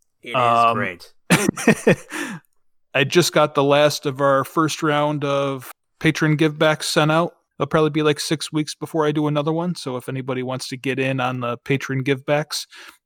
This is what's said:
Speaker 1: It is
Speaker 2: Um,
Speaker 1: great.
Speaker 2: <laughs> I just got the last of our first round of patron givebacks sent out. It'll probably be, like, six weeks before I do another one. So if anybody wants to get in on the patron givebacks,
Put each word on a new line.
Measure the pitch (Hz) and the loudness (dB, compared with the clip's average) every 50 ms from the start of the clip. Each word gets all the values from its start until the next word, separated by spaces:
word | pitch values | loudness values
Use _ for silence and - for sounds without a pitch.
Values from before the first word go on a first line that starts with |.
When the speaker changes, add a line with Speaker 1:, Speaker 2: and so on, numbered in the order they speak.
| _ _ _ _ | _ _ _ _
Speaker 1:
It | - 123 | -14 -6
is | 120 | -2
Speaker 2:
Um, | 131 123 117 117 117 117 117 117 | 0 2 2 4 4 4 4 2
Speaker 1:
great. | 107 101 95 90 87 - - _ _ _ _ | 0 -4 -6 -8 -12 -18 -20 _ _ _ _
Speaker 2:
<laughs> | 175 185 208 - - - - - 196 - - 233 170 - - - - 320 294 254 208 160 _ _ _ _ _ _ _ _ _ _ - | 2 2 2 0 -2 0 2 2 2 4 4 2 2 2 0 -12 -10 -10 -10 -10 -10 -14 _ _ _ _ _ _ _ _ _ _ -2
I | 131 139 | 0 0
just | 131 - 175 160 - | 2 4 2 2 4
got | - 165 151 147 - | 2 2 2 2 2
the | 147 139 | 0 2
last | 143 143 143 147 147 139 - - | 4 4 6 4 4 2 0 -6
of | 147 131 131 | -6 -4 0
our | 143 139 135 135 131 | 2 2 2 2 0
first | - - 170 160 147 - - | 0 0 0 0 0 -2 -2
round | 165 156 151 147 147 151 151 147 147 | -2 0 2 2 0 0 -2 -4 -4
of | 143 139 139 139 139 139 131 123 - - _ _ _ _ _ | -2 -2 -2 -2 -2 -4 -8 -10 -16 -20 _ _ _ _ _
patron | - 160 151 - 160 156 151 | -2 0 0 2 2 2 2
givebacks | 147 160 156 151 151 160 156 151 151 - | 2 2 0 2 2 2 2 2 0 -2
sent | - - 170 151 151 | -2 0 2 2 4
out. | 156 165 175 - - _ _ _ _ _ | 2 2 0 -2 -6 _ _ _ _ _
It'll | 139 139 | -4 0
probably | - 160 156 151 | 2 2 2 2
be, | 147 156 | 0 0
like, | 151 151 147 - | 2 2 0 0
six | - - 165 143 - - | -2 -4 -4 -4 -4 -4
weeks | - 156 151 - - | -4 -4 -4 -4 -8
before | - 156 - - 160 151 | -12 -12 -6 -2 0 0
I | 151 | 0
do | 151 156 151 | 0 0 0
another | 147 147 151 143 160 | 0 0 0 0 0
one. | 160 165 170 180 165 | -2 -2 -2 -4 -6
So | - - 139 127 | -6 -6 -8 -8
if | 123 - - | -6 -8 -8
anybody | 131 131 127 135 131 127 | -8 -8 -6 -4 -4 -4
wants | 127 127 127 127 - - | -4 -6 -6 -8 -8 -10
to | 135 123 | -12 -6
get | - 135 127 131 | -4 -4 -2 -2
in | 131 131 135 131 | -2 -2 0 -2
on | 123 127 127 127 | -2 -2 -4 -4
the | 123 120 120 - | -6 -6 -6 -8
patron | _ - 139 135 - - 135 135 | _ -2 -2 -2 -2 -4 -4 -4
givebacks, | 127 143 139 131 139 - 147 147 156 - - - - - - - - - - _ _ | 0 0 -2 -2 0 0 0 0 0 -4 -8 -10 -10 -10 -18 -20 -20 -20 -20 _ _